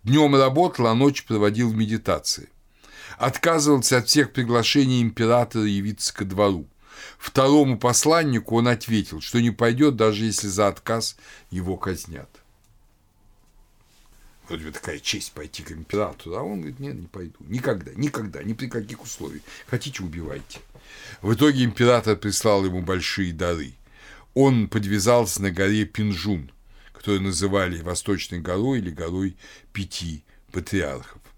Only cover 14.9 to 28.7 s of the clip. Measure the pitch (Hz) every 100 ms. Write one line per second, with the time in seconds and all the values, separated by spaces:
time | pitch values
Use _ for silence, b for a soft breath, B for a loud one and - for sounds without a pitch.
14.9 | 76 - - - - 78 - 78 80 80
15.9 | 101 98 - 82 95 165 208 76 131 139
16.9 | 120 85 98 87 _ 71 120 131 101 67
17.9 | 64 143 - 104 73 90 113 131 120 104
18.9 | 107 - - 76 76 B B - 123 143
19.9 | 131 90 82 78 69 - - - - B
20.9 | B B B 98 110 147 135 120 95 120
21.9 | 120 110 104 104 95 110 98 95 90 87
22.9 | 92 85 - 92 80 87 85 67 - B
23.9 | B B B B 127 135 123 101 110 101
24.9 | 104 101 120 104 - 98 87 98 107 104
25.9 | - 107 90 98 90 67 - b b b
26.9 | - - 98 98 87 98 98 90 85 82
27.9 | 90 - 92 - 87 82 92 123